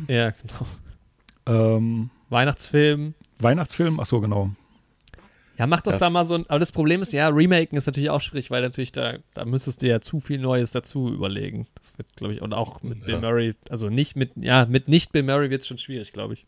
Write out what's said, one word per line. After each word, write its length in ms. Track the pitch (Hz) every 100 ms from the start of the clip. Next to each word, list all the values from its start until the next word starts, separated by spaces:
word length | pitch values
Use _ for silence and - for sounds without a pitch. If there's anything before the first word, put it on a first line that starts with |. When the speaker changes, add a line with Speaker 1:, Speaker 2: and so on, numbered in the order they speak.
| 147
Speaker 1:
Ja, 240 | 120 117
genau. 1400 | - 113 - - - - - _ _ - - - 113 113 110
Speaker 2:
Ähm, 340 | 113 113 117 _ -
Speaker 1:
Weihnachtsfilm. 840 | 120 135 - - 147 151 147 151 - _ -
Speaker 2:
Weihnachtsfilm, 600 | 117 160 151 - 165 156
ach 60 |
so, 160 | 120 120
genau. 300 | 107 101 98 98 _ _ _ _ _ - - _ _ -
Speaker 1:
Ja, 80 |
mach 160 | 123 165
doch 120 | 208
Speaker 3:
Ja. 40 | 190
Speaker 1:
da 120 | 175
mal 120 | 175
so 120 | 170
ein, 100 | 170 -
aber 100 | 147
das 120 | 165
Problem 300 | - 151 180
ist, 120 | 190
ja, 160 | 143 156
Remaken 480 | 147 175 175 165 147
ist 100 | 143
natürlich 240 | 139 147
auch 100 | 143
schwierig, 300 | - 143 -
weil 100 | 123
natürlich 300 | 123 131 123
da, 260 | 135 120 120 -
da 100 | -
müsstest 380 | 117 131 135 120
du 60 | 127
ja 120 | 113
zu 180 | - 156
viel 180 | - 143
Neues 320 | 131 127 120
dazu 400 | 123 - 139 123
überlegen. 540 | 95 98 98 98 107 117 -
Das 160 | - -
wird, 180 | -
glaub 160 | - 101
ich, 100 | 107
und 100 | 107
auch 300 | 107 110 -
mit 200 | - 110
Bill 120 | -
Speaker 3:
Ja. 40 | 117
Speaker 1:
Murray, 340 | 113 117 113 107 -
also 200 | 117 107
nicht 260 | 120 147
mit, 160 | 139 127
ja, 320 | - 120 127 117
mit 200 | 127 139
nicht 240 | 170 -
Bill 100 | 156
Murray 260 | 135 139 143
wird's 160 | 135 -
schon 120 | 123
schwierig, 340 | - 127 104
glaub 180 | 104 104
ich. 140 | 113